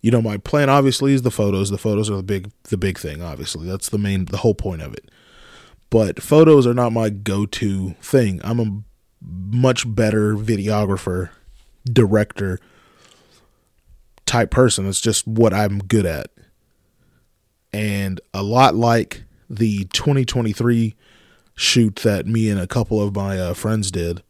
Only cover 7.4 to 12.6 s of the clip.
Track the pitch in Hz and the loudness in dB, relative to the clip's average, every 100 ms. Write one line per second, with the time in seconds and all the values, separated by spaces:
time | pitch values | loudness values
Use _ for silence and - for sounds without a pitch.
7.4 | 104 - 110 98 95 85 - 135 110 92 | -2 -2 -4 -2 -6 -10 0 2 2 -2
8.4 | - 120 110 101 104 _ _ _ - 90 | -4 -2 -2 -6 -12 _ _ _ -16 -12
9.4 | 95 117 127 123 123 107 110 107 107 107 | -4 0 2 2 -2 0 0 2 0 -2
10.4 | 107 107 101 107 104 98 - 90 92 _ | -2 -2 0 0 0 -2 -4 -6 -6 _
11.4 | _ - _ _ - 117 104 107 107 - | _ -20 _ _ -2 4 4 4 0 -4
12.4 | 98 90 | -6 -6